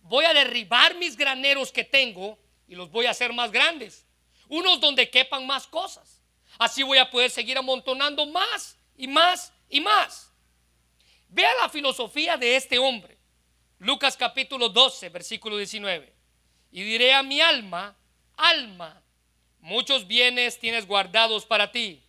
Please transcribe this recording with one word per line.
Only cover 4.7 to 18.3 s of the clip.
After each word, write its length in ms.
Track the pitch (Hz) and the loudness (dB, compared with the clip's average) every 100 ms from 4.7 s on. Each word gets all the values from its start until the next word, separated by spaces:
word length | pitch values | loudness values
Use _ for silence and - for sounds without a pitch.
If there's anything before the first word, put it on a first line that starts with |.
| 339 | 2
donde 280 | 302 269 240 | 2 2 2
quepan 380 | 247 262 277 262 | 2 0 -4 -4
más 220 | 269 - | -6 -6
cosas. 520 | 311 381 - _ _ _ _ _ - | -8 -8 -12 _ _ _ _ _ -2
Así 240 | 233 254 | -2 0
voy 160 | 269 269 | 2 4
a 100 | 254 | 4
poder 220 | 247 247 | 2 0
seguir 260 | - 226 262 | -2 -6 -4
amontonando 720 | 262 262 - 262 285 294 294 | -2 -4 -4 -2 -2 -2 -4
más 500 | 320 415 427 - - _ _ | -2 -2 -4 -10 -20 _ _
y 100 | 262 | -4
más 460 | 277 349 359 - _ _ | 2 4 2 -6 _ _
y 120 | 277 | -2
más". 500 | 320 415 - - - _ _ _ _ _ _ _ _ _ _ | 2 2 2 -6 -20 _ _ _ _ _ _ _ _ _ _
Vea 200 | 185 403 | 0 2
la 160 | 508 453 | 2 0
filosofía 680 | 302 285 254 226 294 320 320 | -2 -4 -4 -6 -4 -2 0
de 200 | 240 254 | 2 0
este 220 | 254 247 | 0 0
hombre. 380 | 262 240 170 _ _ _ _ _ _ _ | 0 -2 -12 _ _ _ _ _ _ _
Lucas 400 | 185 277 277 - | -6 -2 -2 -2
capítulo 500 | 240 269 254 269 240 | -6 -4 -8 -4 -2
doce, 400 | 190 262 - 180 | 4 4 2 -14
versículo 480 | 170 175 226 220 208 | -14 -12 -12 -8 -8
diecinueve. 560 | 202 214 202 170 135 _ _ _ _ _ _ | -8 -8 -6 -8 -8 _ _ _ _ _ _
"Y 120 | 180 | -12
diré 320 | 202 226 247 | -6 2 4
a 80 | 269 | 4
mi 180 | 269 285 | 2 2
alma, 560 | 330 294 202 175 202 _ _ _ _ | 2 2 -4 -10 -12 _ _ _ _